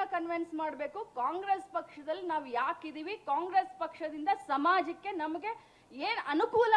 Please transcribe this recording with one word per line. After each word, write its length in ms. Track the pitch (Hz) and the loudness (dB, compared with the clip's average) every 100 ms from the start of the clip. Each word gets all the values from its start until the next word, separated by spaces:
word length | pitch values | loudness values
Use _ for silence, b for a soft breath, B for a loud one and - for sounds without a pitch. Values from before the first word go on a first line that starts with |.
| 392 | 0
ಕನ್ವಿನ್ಸ್ 480 | 349 339 339 339 | -2 -2 -2 -4
ಮಾಡ್ಬೇಕು. 520 | 311 311 269 285 392 440 | -4 -4 -4 -6 -6 -8
ಕಾಂಗ್ರೆಸ್ 680 | - 254 339 403 381 381 | -2 -2 0 0 0 -2
ಪಕ್ಷದಲ್ಲಿ 540 | 349 - - 294 359 359 | -6 -6 -10 -6 -6 -2
ನಾವು 180 | 311 269 | -4 -2
ಯಾಕಿದೀವಿ, 800 | 233 269 339 311 302 320 427 - | -2 0 -2 -6 -8 -8 -6 -2
ಕಾಂಗ್ರೆಸ್ 540 | 277 359 381 370 - | 0 2 2 0 -2
ಪಕ್ಷದಿಂದ 500 | 330 - 311 302 320 392 - | -6 -4 -6 -4 0 0 2
ಸಮಾಜಕ್ಕೆ 640 | 277 311 370 320 339 392 | 2 6 4 4 -2 -6
ನಮಗೆ 680 | 381 311 330 415 453 - - - | -4 -2 -4 -6 -8 -12 -20 -16
ಏನ್ 380 | 247 349 466 - | -6 -2 -2 0
ಅನುಕೂಲ 440 | 302 453 453 466 | 2 4 6 6